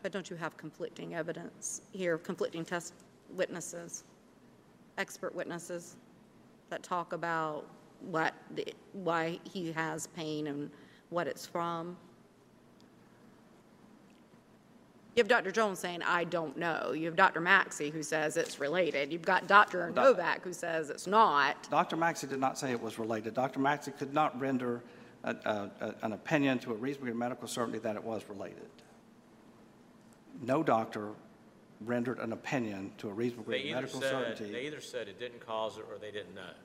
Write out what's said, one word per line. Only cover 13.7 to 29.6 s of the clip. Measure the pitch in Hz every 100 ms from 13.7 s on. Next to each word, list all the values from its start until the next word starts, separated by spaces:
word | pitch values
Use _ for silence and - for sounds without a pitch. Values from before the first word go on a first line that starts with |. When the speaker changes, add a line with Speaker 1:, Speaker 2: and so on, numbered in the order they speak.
| - - - - - - - - - - - - - - -
Speaker 1:
You |
have | 220
Doctor | 233 185
Jones | 185 214 185
saying, | 185 175
"I | - 175 170
don't | 170 160 -
know." | 170 160 -
You | 151 165
have | 165
Doctor | 190 -
Maxey | 170 190 - - 147
who | 160
says | 151 156 151 151
it's | - -
related. | 143 170 170 139 143
You've | 170
got | 165 185 180
Doctor | 202 - 180 170
Speaker 2:
Doc- | 165
Speaker 1:
Novak | 269 208 165 -
who | 185
says | 170 175 165 147
it's | - -
not. | 208 214 143 139 - -
Speaker 2:
Doctor | 147 180 180
Maxey | 170 156 139
did | 135
not | 135 -
say | 139
it | 120
was | 113 110
related. | 113 113 110
Doctor | 110 131 139
Maxey | 135 143 143
could | 131 135
not | 143 151 127
render | 135 131 123 120 - - - -
a, | - 117 107
a, | 107 101 -
a, | 113 107
an | 113
opinion | 101 - 156 139 127
to | 120
a | 110
reasonable | 127 139 131
degree |
of | 117
medical | 120 127 117
certainty | - 113 113
that | 113 104
it |
was | 117 110 -
related. | 101 90 - - - - - - - - - - -